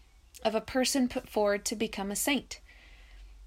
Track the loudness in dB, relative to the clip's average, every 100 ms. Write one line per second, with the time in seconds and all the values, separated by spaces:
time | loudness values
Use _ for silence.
0 | -20 -20 -20 -4 0 0 0 0 2 4
1 | 2 0 -2 2 2 2 -2 -2 -2 -2
2 | -4 -2 2 0 -2 -16 -16 -20 -20 -20
3 | -20 -20 -20 -20